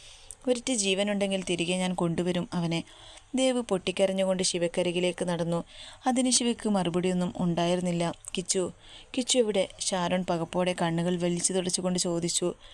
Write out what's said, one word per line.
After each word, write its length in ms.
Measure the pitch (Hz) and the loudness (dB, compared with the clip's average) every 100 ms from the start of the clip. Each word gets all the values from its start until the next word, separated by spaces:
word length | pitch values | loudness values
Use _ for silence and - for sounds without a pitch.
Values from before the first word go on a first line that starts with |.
| - - - - | -20 -20 -20 -6
ഒരിറ്റ് 300 | - 247 240 | -2 0 0
ജീവനുണ്ടെങ്കിൽ 680 | 247 196 190 208 202 196 190 | 0 2 2 2 0 0 -2
തിരികെ 340 | 185 175 170 185 | -2 -2 0 0
ഞാൻ 160 | 185 | 0
കൊണ്ടുവരും 540 | 180 175 165 175 175 175 | 0 0 0 0 0 -2
അവനെ." 300 | 180 170 165 - - - - - 254 | -2 0 -2 -4 -14 -20 -20 -6 2
ദേവ് 260 | 262 247 | 2 2
പൊട്ടിക്കരഞ്ഞുകൊണ്ട് 840 | 233 185 - 180 196 190 190 185 | 0 0 0 2 2 2 0 2
ശിവക്കരികിലേക്ക് 800 | 185 180 170 - 180 175 180 175 180 | 0 0 0 0 0 2 0 0 -2
നടന്നു. 340 | 170 170 170 - - - - 262 | -2 0 -2 -4 -12 -18 -6 0
അതിന് 260 | 247 262 | 2 4
ശിവയ്ക്ക് 380 | 247 240 233 220 | 2 2 0 0
മറുപടിയൊന്നും 640 | 202 175 175 180 180 180 - | 2 2 0 0 0 -2 0
ഉണ്ടായിരുന്നില്ല. 640 | 180 170 170 180 180 170 170 - - | 0 2 2 2 0 0 -2 -4 -8
"കിച്ചു, 360 | - 175 196 175 - - - - | -6 -2 -2 -2 -6 -20 -20 -10
കിച്ചു 260 | - 240 254 | -4 0 2
എവിടെ?" 280 | 214 196 185 - | 2 2 0 -4
ഷാരോൺ 440 | - 190 175 185 | -4 0 0 0
പകപ്പോടെ 500 | 185 175 165 180 180 | 0 -2 -2 -2 0
കണ്ണുകൾ 420 | 180 170 165 170 180 | 0 0 0 0 0
വലിച്ചു 360 | 175 175 - | 0 0 0
തുടച്ചുകൊണ്ട് 460 | 190 180 - 185 180 | 0 -2 -2 0 0
ചോദിച്ചു. 500 | 180 170 170 - 175 - - | 0 0 -2 -2 -2 -4 -12